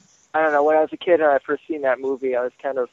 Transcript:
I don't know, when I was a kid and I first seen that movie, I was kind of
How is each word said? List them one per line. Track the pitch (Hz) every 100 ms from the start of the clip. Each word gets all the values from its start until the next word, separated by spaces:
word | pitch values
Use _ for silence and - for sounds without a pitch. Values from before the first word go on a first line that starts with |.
| _ _ _
I | 156
don't | 160
know, | 147
when | 147 156
I |
was | 156
a | 156
kid | - 170
and | 151
I | 139
first | - - -
seen | 156
that | 139 127
movie, | 135 135 131
I | 123
was | 123 -
kind | 139 135
of | 120